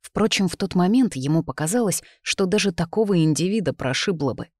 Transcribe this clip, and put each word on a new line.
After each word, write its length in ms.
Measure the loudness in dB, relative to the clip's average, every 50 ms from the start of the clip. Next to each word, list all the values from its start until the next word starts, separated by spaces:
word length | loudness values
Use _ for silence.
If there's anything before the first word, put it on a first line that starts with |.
Впрочем, 480 | _ -10 _ 0 0 0 2 0 0 -2
в 80 | -2
тот 180 | -4 -6 -2 0
момент 400 | 2 2 4 4 4 2 2 0
ему 300 | -4 -2 0 0 0 0
показалось, 580 | -2 -6 -4 -4 -2 0 0 0 0 -2 -4 -6 -12 _ _
что 260 | _ -8 -2 -2 0
даже 260 | 0 2 0 0 0 -2
такого 500 | -2 -4 -2 0 -2 0 2 4 4 4
индивида 500 | 4 4 2 0 0 0 0 -2 -2 -4
прошибло 640 | _ -4 -4 -2 -2 -2 -2 -2 0 -2 -2 -2
бы. 140 | -4 -10 _ _